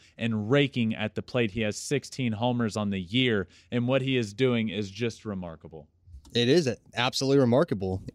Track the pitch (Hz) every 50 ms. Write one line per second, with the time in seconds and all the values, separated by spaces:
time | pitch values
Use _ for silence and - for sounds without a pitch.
0 | - _ _ - 117 113 113 107 104 107 135 143 143 135 - 127 117 110 110 -
1 | 107 107 - 110 101 - - 123 120 110 92 117 110 107 101 - - - 147 135
2 | - - - - 127 120 110 101 120 123 123 120 117 107 95 107 104 101 98 95
3 | 90 85 104 127 131 123 110 101 90 - - - _ _ 120 123 120 123 135 135
4 | 131 135 131 123 117 101 104 104 131 127 120 117 110 110 85 104 107 95 98 104
5 | 117 113 - - - 110 101 92 87 85 80 - - 82 80 78 73 _ _ _
6 | _ - - - - - - 117 120 120 147 180 156 123 104 - _ - - 110
7 | 120 131 - - 139 135 139 143 131 117 117 135 175 - - 95 98 95 92 95
8 | - -